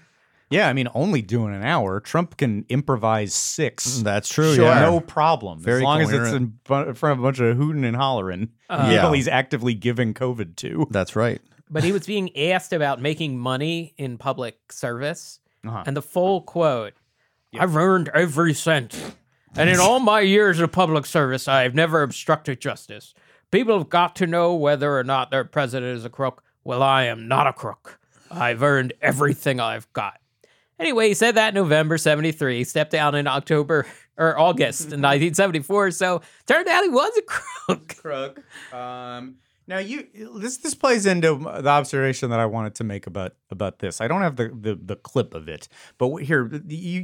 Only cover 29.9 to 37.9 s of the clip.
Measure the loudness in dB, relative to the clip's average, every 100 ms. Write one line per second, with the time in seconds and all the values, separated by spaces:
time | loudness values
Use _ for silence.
29.9 | -8 -8 -10 _ _ _ _ _ -6 -2
30.9 | 2 2 4 2 4 2 2 2 4 2
31.9 | 2 2 2 0 0 -2 -2 -2 -2 0
32.9 | 0 2 0 0 -2 0 0 2 0 -2
33.9 | -10 _ 0 0 4 2 4 0 -2 -8
34.9 | 0 2 4 2 2 0 0 0 2 2
35.9 | 0 0 -2 -6 _ 0 2 2 2 2
36.9 | 2 2 0 -2 -6 -10 -10 -4 -6 -6